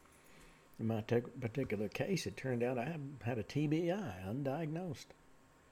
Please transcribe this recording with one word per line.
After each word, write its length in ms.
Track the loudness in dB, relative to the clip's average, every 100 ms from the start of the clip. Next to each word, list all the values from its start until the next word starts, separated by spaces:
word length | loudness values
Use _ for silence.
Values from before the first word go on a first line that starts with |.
| -20 -20 -20 -20 -20 -20 -20 -2
In 80 | 0
my 140 | 2
tec-, 400 | 4 2 2 -4
particular 480 | -4 -2 0 0 0
case, 380 | -2 0 2 0
it 100 | -4
turned 260 | -2 2
out 140 | 2 2
I 80 |
had, 160 | -2 -4 -6 -6
had 140 | -2 -2
a 40 |
T 240 | 0 2 4
B 240 | 4 2
I, 220 | 0 -2 -4 -2
undiagnosed. 800 | 0 0 0 0 -2 -4 -6 -10 -18 -20 -20 -20 -20 -20